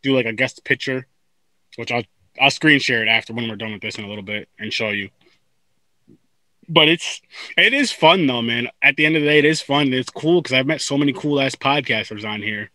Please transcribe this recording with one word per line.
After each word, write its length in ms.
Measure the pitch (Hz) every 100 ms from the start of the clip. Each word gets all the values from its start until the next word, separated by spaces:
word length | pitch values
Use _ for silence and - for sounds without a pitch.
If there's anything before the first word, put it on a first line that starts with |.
do, 140 | 135 131
like, 100 | 113
a 60 |
guest 320 | 110 131 -
picture, 420 | - 131 - 131 135 _ _ _ _ _ _ -
which 160 | 117
I'll, 140 | 120 113 _ _ -
I'll 100 | 139
screen 300 | - 156 139
share 240 | 127 117
it 60 | 110
after 240 | 113 -
when 160 | 113 113
we're 80 | 107
done 160 | 110
with 80 | 104
this 160 | 107 -
in 80 | 104
a 20 |
little 160 | 104
bit 240 | 98 104 - -
and 140 | 107
show 180 | - 110
you. 200 | 101 98 _ _ _ _ _ _ _ _ _ _ _ _ _ _ _ -
But 180 | 160 156
it's, 340 | 170 - - _ - - -
it 160 | 196
is 180 | 277 254
fun 340 | - 156 190 147
though, 160 | 120
man. 280 | 117 117 123 _
At 140 | 139 143
the 100 | 151
end 120 | 156
of 40 |
the 60 | 147
day, 120 | 151
it 40 |
is 180 | 147 160
fun. 300 | - 143 143
It's 180 | 127 120
cool 320 | - 151 175
'cause 120 | -
I've 120 | 131 131
met 140 | 156
so 180 | - 143
many 140 | 143
cool 300 | 127 151 143
ass 140 | 135 -
podcasters 680 | 139 143 - 113 101 104 107
on 160 | 107
here. 300 | 104 107 104